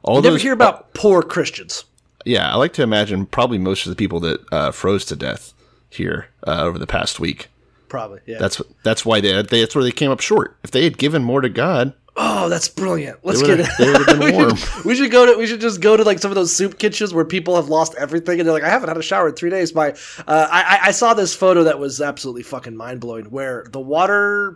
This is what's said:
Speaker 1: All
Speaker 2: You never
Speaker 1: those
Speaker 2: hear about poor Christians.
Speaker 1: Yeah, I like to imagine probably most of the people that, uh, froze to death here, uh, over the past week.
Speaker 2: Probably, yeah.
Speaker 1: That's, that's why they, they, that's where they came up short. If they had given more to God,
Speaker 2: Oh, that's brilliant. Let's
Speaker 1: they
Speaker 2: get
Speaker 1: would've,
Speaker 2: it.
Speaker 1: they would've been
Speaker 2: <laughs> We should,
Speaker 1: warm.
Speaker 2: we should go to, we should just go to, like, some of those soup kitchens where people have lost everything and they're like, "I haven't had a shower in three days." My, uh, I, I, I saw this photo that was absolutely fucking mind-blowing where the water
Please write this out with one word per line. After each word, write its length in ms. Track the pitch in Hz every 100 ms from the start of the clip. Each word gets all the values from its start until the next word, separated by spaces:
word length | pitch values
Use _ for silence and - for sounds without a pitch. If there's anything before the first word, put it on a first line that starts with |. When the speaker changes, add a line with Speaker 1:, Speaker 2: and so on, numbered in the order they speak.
Speaker 1:
All 140 | - 127
Speaker 2:
You 60 |
never 100 | 160
Speaker 1:
those 80 | 156
Speaker 2:
hear 100 | 269
about 380 | 247 220 - -
poor 280 | - 208 180
Christians. 640 | - 131 - - 92 - - _ _ -
Speaker 1:
Yeah, 260 | 117 107 78
I 60 | 104
like 160 | 160
to 80 | -
imagine 440 | 120 104 104 95 98
probably 320 | - 120 107
most 260 | 92 95 -
of 40 |
the 60 | 90
people 240 | 98 85
that, 200 | 82 - -
uh, 200 | 78 71
froze 320 | - 92 101 -
to 100 | 73
death 360 | 65 52 - _ _ _ _
here, 380 | - - - - _ -
uh, 160 | 80
over 160 | 82 87
the 80 | -
past 340 | - - -
week. 280 | 82 - - _ _ _ _
Speaker 2:
Probably, 320 | 131 110 98 -
yeah. 120 | 113
Speaker 1:
That's, 220 | 104 - - _
that's 220 | 110 110 113
why 140 | 107
they, 200 | 101 95
they, 180 | 101 117
that's 140 | 113 147
where 80 |
they 80 | 123
came 180 | - 143
up 100 | 131
short. 360 | - 214 - -
If 60 | -
they 100 | 127
had 140 | 160 -
given 240 | 143 156
more 180 | 120 135
to 60 | 127
God, 440 | 113 160 147 131 - _
Speaker 2:
Oh, 360 | - 226 208 170
that's 180 | 170 -
brilliant. 520 | - 190 170 139 -
Let's 180 | 180 120
Speaker 1:
they 60 | 143
Speaker 2:
get 100 | 147
Speaker 1:
would've, 140 | 170
Speaker 2:
it. 80 | -
Speaker 1:
they 120 | 135
would've 160 | 143 143
been 120 | 147
Speaker 2:
<laughs> 20 |
We 60 | -
should, 20 | - 117 110 -
Speaker 1:
warm. 100 | -
Speaker 2:
we 100 | - 247
should 140 | 262
go 140 | 247 247
to, 60 | 220
we 80 | 226
should 160 | 226
just 180 | 226 185
go 160 | 208 220
to, 60 |
like, 140 | 214 185
some 120 | 202
of 40 |
those 200 | 196 170
soup 240 | - 196 -
kitchens 360 | 208 208 208
where 100 | 165
people 320 | 160 185 175 175
have 140 | 143
lost 240 | 156 156
everything 440 | - 143 165 170 175
and 80 | 165
they're 60 |
like, 100 | 156
"I 40 | 156
haven't 200 | 233 180
had 100 | 160
a 40 |
shower 260 | 156 196 165
in 40 |
three 140 | - 170
days." 260 | 190 165
My, 180 | 160 147 - - - -
uh, 180 | 156 156
I, 120 | 175
I, 160 | 175 196 190
I 20 |
saw 240 | 196 233
this 200 | 214 185
photo 300 | - 190 175
that 140 | 160 139
was 240 | 143 131
absolutely 400 | 143 143 135 120
fucking 340 | 117 127 123 113
mind-blowing 500 | 113 127 120 113 104
where 340 | 135 135 123 117
the 80 | 135
water 720 | 135 151 190 202 202 202 202